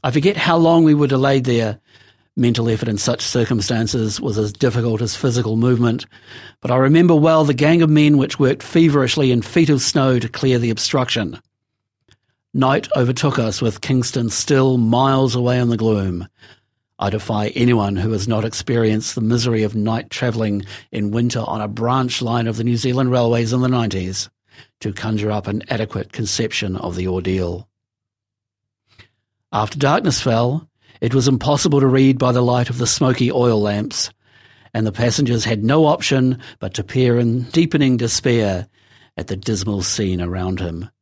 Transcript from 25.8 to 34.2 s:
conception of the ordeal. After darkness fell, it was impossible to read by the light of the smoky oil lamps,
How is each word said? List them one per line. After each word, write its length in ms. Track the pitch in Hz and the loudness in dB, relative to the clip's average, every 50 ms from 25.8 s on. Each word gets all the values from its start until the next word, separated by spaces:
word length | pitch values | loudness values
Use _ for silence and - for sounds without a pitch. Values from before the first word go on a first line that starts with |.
| 110 101 - 101 - - - | -4 -6 -6 -8 -10 -8 -8
conception 640 | - 113 98 - - 120 110 - - - 101 92 | -8 -6 -6 -4 -4 -4 -4 -4 -6 -6 -4 -6
of 180 | - - 90 87 | -6 -6 -8 -6
the 140 | 90 92 92 | -4 -4 -4
ordeal. 600 | 92 92 90 92 95 95 90 87 87 87 - _ _ _ _ _ _ _ _ _ _ _ _ _ _ _ _ _ _ _ _ _ _ _ _ _ _ _ - _ _ _ _ _ _ _ _ _ - | -4 -4 -2 -2 -2 -2 -2 -4 -6 -8 -12 _ _ _ _ _ _ _ _ _ _ _ _ _ _ _ _ _ _ _ _ _ _ _ _ _ _ _ -20 _ _ _ _ _ _ _ _ _ -4
After 240 | 104 107 107 - | -2 -2 -2 -2
darkness 440 | 147 139 139 151 - - 175 135 - | 0 0 2 2 2 0 0 -2 0
fell, 480 | - 131 117 113 120 123 135 160 - _ _ _ _ _ _ - | 0 0 0 2 2 0 -2 -4 -6 _ _ _ _ _ _ -6
it 120 | - 117 120 | -4 0 0
was 140 | 135 120 | 2 2
impossible 540 | 139 139 117 - 131 147 143 - 180 143 139 | 2 2 2 2 0 0 2 2 2 2 4
to 60 | 135 131 | 4 4
read 280 | 127 135 135 135 135 | 4 6 4 4 4
by 140 | 123 131 127 | 4 2 0
the 100 | 120 123 | 2 2
light 300 | 123 123 123 123 120 - | 2 2 2 0 0 -2
of 80 | 120 123 | -2 -4
the 80 | 123 | -2
smoky 440 | 113 - - - 131 127 - 127 120 | -2 0 0 2 0 2 2 0 0
oil 300 | 147 127 120 123 113 107 | 2 2 2 2 2 2
lamps, 500 | 104 104 104 104 104 - - - - - _ _ | 2 0 -2 -2 -4 -6 -6 -6 -8 -8 _ _